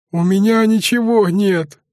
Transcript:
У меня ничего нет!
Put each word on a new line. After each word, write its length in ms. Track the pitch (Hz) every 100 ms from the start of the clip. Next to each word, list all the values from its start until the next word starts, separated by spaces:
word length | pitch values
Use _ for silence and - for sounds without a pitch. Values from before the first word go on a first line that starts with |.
| _
У 100 | 170
меня 420 | 175 190 208 226 220
ничего 640 | 220 - 240 226 233 196
нет! 520 | 175 202 180 156 - _